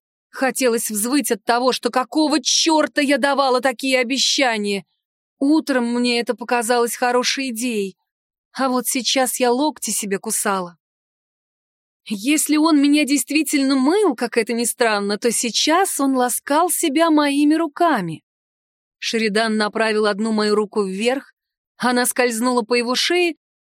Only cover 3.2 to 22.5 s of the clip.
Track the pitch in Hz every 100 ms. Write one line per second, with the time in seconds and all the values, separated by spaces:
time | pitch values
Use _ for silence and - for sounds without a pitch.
3.2 | 277 277 269 254 269 240 269 254 247 262
4.2 | - - 254 220 208 196 - _ _ _
5.2 | _ - 277 311 - 262 233 240 247 240
6.2 | 240 220 233 240 226 247 233 - 247 247
7.2 | 247 277 269 220 254 220 196 - _ _
8.2 | _ _ _ - 262 247 240 269 214 269
9.2 | 254 - 247 240 302 - - - 202 190
10.2 | 226 - 214 190 175 170 _ _ _ _
11.2 | _ _ _ _ _ _ _ _ - 208
12.2 | 240 302 - 302 320 294 285 294 269 285
13.2 | - 294 294 294 269 277 262 392 381 220
14.2 | 233 233 226 233 233 - 233 208 202 208
15.2 | 240 220 240 - 302 339 392 - 277 262
16.2 | 247 - - 294 359 - 339 277 330 302
17.2 | 294 285 294 320 330 - 339 240 170 -
18.2 | _ _ _ _ _ _ _ - - 226
19.2 | 220 202 226 214 208 220 220 214 208 202
20.2 | 220 214 208 208 208 214 190 190 233 269
21.2 | - _ _ _ _ - 240 247 247 -
22.2 | 247 220 254